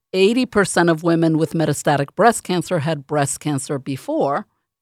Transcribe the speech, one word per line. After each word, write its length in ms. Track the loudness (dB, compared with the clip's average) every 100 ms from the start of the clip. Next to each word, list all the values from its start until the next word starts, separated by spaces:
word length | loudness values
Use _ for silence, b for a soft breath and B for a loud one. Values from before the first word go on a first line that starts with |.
| _
Eighty 320 | 2 2 2 0
percent 460 | 0 0 2 2
of 100 | 2
women 380 | 2 2 2 2
with 140 | 0
metastatic 600 | 0 -2 -2 0 0 -2 2
breast 280 | 2 2
cancer 360 | -2 -4 -2 -4
had 280 | -4 -6 -4
breast 320 | -2 -2 -4
cancer 400 | -6 -6 -4 -8
before 680 | -6 -10 -6 -2 -2 -2 -8 _ _ _